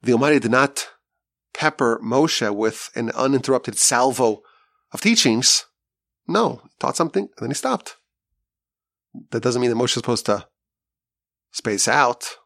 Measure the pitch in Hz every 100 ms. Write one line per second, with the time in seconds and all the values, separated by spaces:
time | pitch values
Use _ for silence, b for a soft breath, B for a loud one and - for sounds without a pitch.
0 | - 120 139 147 117 123 139 - - _
1 | _ _ _ _ _ - 156 - 123 117
2 | 117 123 160 - 113 104 110 107 - -
3 | 117 - 131 135 135 131 - - - 120
4 | 131 120 120 104 b b b b b -
5 | 214 226 - 113 - - - _ _ _
6 | _ _ - 185 208 123 _ _ - -
7 | 165 196 202 - 117 147 262 240 - -
8 | _ _ _ _ _ _ _ _ _ _
9 | _ - - 120 135 123 123 113 123 -
10 | 113 117 - 101 - _ _ _ _ _
11 | _ _ _ _ _ - - 101 - 131
12 | 127 120 - -